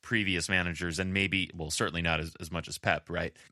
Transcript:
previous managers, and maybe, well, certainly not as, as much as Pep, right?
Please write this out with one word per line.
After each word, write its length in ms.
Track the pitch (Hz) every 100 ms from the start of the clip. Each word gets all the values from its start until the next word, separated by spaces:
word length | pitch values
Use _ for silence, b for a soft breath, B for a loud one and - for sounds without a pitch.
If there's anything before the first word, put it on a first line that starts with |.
previous 460 | - 117 95 90 -
managers, 500 | 92 87 80 87 80
and 160 | 92
maybe, 380 | 98 98 95 90
well, 160 | 87 78
certainly 320 | - 104 85
not 200 | 85 80
as, 120 | 80 -
as 100 | 82
much 200 | 85 -
as 80 | -
Pep, 320 | 107 78 -
right? 240 | 85 82 - B